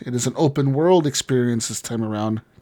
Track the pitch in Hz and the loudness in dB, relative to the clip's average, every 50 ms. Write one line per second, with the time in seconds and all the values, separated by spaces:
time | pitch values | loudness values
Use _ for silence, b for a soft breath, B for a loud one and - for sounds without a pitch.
0 | - 127 123 120 123 131 120 135 160 135 139 151 139 139 135 143 160 180 185 175 | -8 -6 -4 -2 -2 -2 0 2 2 2 2 2 0 0 2 2 4 4 4 4
1 | 151 143 - - - - 135 123 123 120 120 113 - - 113 - - - 120 113 | 4 2 -2 -4 -2 0 0 2 2 2 0 -2 -4 -4 -8 -8 -8 -6 -4 -4
2 | 113 107 107 107 110 110 107 113 - _ _ _ | -4 -4 -2 -2 -2 -2 -2 -4 -6 _ _ _